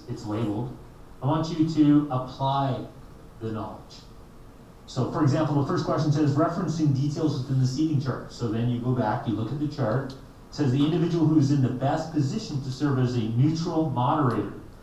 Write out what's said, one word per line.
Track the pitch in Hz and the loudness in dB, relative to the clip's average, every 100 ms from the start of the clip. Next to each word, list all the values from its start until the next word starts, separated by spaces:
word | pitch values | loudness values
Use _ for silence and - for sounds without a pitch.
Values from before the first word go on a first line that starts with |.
| - | -12
it's | - 104 | -10 -6
labeled. | 107 110 101 131 - - - - - | -2 -2 -2 -6 -10 -18 -20 -20 -6
I | 131 | -2
want | 156 160 | 0 0
you | 165 147 | 0 2
to | 156 147 147 - | 6 6 6 4
apply | 117 - - 135 139 131 110 - - - - - - | -2 -4 -4 -2 0 0 -2 -8 -16 -20 -20 -20 -10
the | 110 | -8
knowledge. | 107 107 - - - - - - - - - - - | -6 -8 -12 -18 -20 -20 -20 -20 -20 -20 -20 -20 -20
So | - 131 - | -8 -4 -2
for | 170 | 2
example, | 143 156 151 143 | 2 4 2 0
the | 131 | 0
first | 175 - | 0 0
question | 131 151 | 0 2
says, | 151 147 | 2 2
"Referencing | - 330 - 180 160 147 | 2 2 0 -2 0 0
details | 123 147 160 156 127 | 2 0 0 -2 -2
within | 127 131 | -2 2
the | 127 | 2
seating | 147 160 139 | 2 0 0
chart." | 123 107 - | -2 -6 -10
So | - 113 | -6 -4
then | 113 120 | 0 0
you | 117 | 0
go | 123 | 0
back, | 123 107 - 120 | 0 0 -2 -2
you | |
look | 104 117 | -4 -4
at | 143 | -4
the | 147 | -4
chart. | - 127 - - | -2 0 0 -4
It | - - - - | -10 -18 -20 -12
says, | - 143 | -2 2
"The | 139 | 4
individual | 151 170 170 170 151 | 2 2 2 4 4
who | 156 | 6
is | 131 | 4
in | 143 | 4
the | 120 | 2
best | - 135 156 - | 2 0 0 -2
position | 151 131 220 - 135 | 0 0 -2 -4 -6
to | 127 | -6
serve | - 147 127 | -2 0 2
as | 120 | 2
a | 120 110 | 0 0
neutral | 120 151 165 180 160 156 | 4 4 2 0 0 0
moderator." | 120 131 156 127 107 98 - - - | 0 2 2 2 0 -4 -10 -16 -20